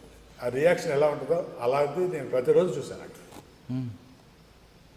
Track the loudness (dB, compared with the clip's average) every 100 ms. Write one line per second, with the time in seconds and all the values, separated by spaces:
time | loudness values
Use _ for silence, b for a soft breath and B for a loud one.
0 | -20 -20 -20 -8 -4 2 2 2 0 2
1 | 2 2 -2 -2 -2 -4 0 2 2 0
2 | -2 -2 -2 0 4 4 4 0 -8 -10
3 | -14 -18 -20 -20 -20 -18 -8 -8 -8 -12
4 | -20 -20 -20 -20 -20 -20 -20 -20 -20